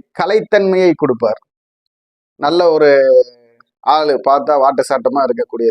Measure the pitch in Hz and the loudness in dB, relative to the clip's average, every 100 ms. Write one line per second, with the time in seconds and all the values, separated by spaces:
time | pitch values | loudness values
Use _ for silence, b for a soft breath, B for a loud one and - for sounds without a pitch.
0 | - - 180 214 214 202 196 185 185 160 | -4 -6 -2 -2 0 0 0 0 0 0
1 | 135 117 113 107 _ _ _ _ _ _ | -2 -2 -4 -4 _ _ _ _ _ _
2 | _ _ _ _ 143 175 175 156 147 139 | _ _ _ _ -4 0 0 2 2 4
3 | 135 127 123 _ _ _ _ _ - 151 | 4 2 2 _ _ _ _ _ -2 0
4 | 151 127 - 139 131 147 135 131 127 135 | 0 -2 0 0 0 0 0 0 -2 -4
5 | 123 139 131 120 120 117 117 | -2 -2 -4 -4 -8 -4 -4